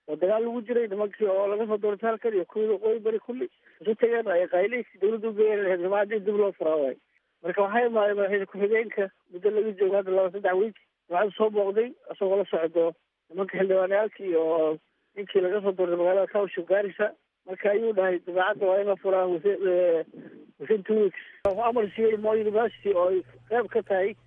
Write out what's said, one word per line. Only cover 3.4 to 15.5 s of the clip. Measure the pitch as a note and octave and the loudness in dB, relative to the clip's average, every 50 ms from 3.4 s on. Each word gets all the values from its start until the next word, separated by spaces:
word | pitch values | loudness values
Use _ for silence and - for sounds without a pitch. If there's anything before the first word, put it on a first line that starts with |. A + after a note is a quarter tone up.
| - - _ _ _ _ _ - | -8 -8 _ _ _ _ _ -10
isu | D#3+ G3 A3 | -6 -4 -2
tageen, | - B3 A#3 A#3 A3+ A3+ G#3 | 0 2 2 2 2 0 0
ay | F3+ F3 F3+ E3 | 0 0 0 2
qayli | - F3 F#3+ G#3 A#3+ B3 G#3+ - _ - | 2 0 0 0 0 -4 -6 -8 _ -2
dowladda | F#3+ G#3 A3+ A3 G3+ A3+ | 0 0 0 0 -4 -4
u | G#3 | 0
geeyeen, | G3+ G#3+ G#3+ G#3+ G3+ G3 F3+ F#3+ F3 | 2 2 2 2 0 0 0 0 0
jaamacadda | F3 F#3 G3+ G#3 G3+ G3+ A3+ G#3+ F#3 | 0 0 0 0 0 0 -2 -4 -2
dib | G#3 G#3 | 0 0
loo | G3+ G#3 G3 F3+ - | 2 2 0 0 -2
furaa | F3 D#3 D#3 D#3 | -2 0 0 0
waay. | C#3 C3 B2+ - _ _ _ _ _ _ _ _ - | 0 -2 -4 -6 _ _ _ _ _ _ _ _ -8
Marka | E3+ F3 G3+ | -6 -2 0
waxaa | G3 G3 G#3+ A#3+ B3 | 0 0 2 0 0
imaaday | A#3 A3+ G#3+ G3+ G#3 G#3 G3+ | 2 2 2 2 2 2 0
madaxweyne | G3+ F#3+ G3+ G3+ G3 F#3+ | 0 0 0 -2 -4 -4
ku-xigeenka | - G3 G3+ G3+ A3 A3 A#3 G#3 - - G3 F#3+ _ _ _ _ | -6 -2 0 0 2 0 0 -2 -4 -4 -4 -4 _ _ _ _
muddo | F3+ F3 F#3 G#3 G#3+ | -10 -4 -2 0 0
laga | G#3 A3 A3 G3+ F#3 | 0 -2 -2 -2 0
joogo | G3+ F#3+ G3 | 0 0 0
hadda | G3+ F#3+ F#3+ | 0 0 0
laba, | F#3 F#3+ F#3+ F3+ F3 | 0 2 0 0 -2
saddex | G3+ G3+ F#3 F#3 F#3 | -2 -2 0 0 0
week, | G#3+ A3+ G3 _ _ _ _ _ _ - | 0 -2 -4 _ _ _ _ _ _ -4
jaamacadda | E3+ F3 G#3+ G#3 F3 - | -2 0 0 0 0 0
soo | G#3+ A3 | 0 0
booqday, | G#3 G#3 G3+ G3 G3 A3 A#3 B3 - _ - - | 2 0 0 0 0 0 -2 -2 -4 _ -16 -14
isagoo | - - G3+ F#3 F#3+ G3+ | -8 -4 -2 0 0 0
la | F#3 - | 0 0
socdo | - E3 E3 E3 E3 E3+ E3 E3 E3 _ _ _ _ _ _ _ | -2 -2 -2 0 2 2 0 0 0 _ _ _ _ _ _ _
nimanka | E3 F3+ G3 F#3+ - F#3 | -6 -6 -6 -4 -2 -2
xildhibaanayaalkii | F#3+ F#3+ F#3+ F#3+ F#3 F#3 G3 G3+ A3 G#3 - - G3+ F#3 E3+ | 0 2 2 2 2 2 2 0 0 0 -4 -8 -4 0 0
iyo | D#3+ D#3+ D#3+ E3 E3 D#3 D#3 D#3+ D#3 _ _ _ _ _ _ - G3+ | 2 2 2 2 2 2 0 0 -2 _ _ _ _ _ _ -14 -12
ninkii | G3+ - - G3 F3+ | -8 -2 0 0 2
laga | F3+ | 2